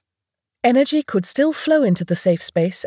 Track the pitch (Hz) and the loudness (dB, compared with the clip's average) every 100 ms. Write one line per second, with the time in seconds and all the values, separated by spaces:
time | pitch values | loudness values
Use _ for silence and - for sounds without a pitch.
0 | _ _ _ _ _ _ 240 247 277 302 | _ _ _ _ _ _ 0 2 2 0
1 | - 196 180 - 302 302 - 311 240 180 | -2 -2 0 0 0 -2 0 2 2 0
2 | 175 170 185 170 - - 170 - | -2 0 0 0 -2 -2 -2 -4